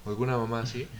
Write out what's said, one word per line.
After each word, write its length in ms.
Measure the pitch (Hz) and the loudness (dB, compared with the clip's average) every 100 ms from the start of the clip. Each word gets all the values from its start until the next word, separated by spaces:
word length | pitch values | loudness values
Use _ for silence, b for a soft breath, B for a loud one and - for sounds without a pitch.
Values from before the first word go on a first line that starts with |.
| 107 | -4
o 40 | |
alguna 280 | 104 127 123 | 2 2 4
mamá 220 | 113 117 | 2 0
así, 260 | 117 120 - 110 | -2 -4 -6 -10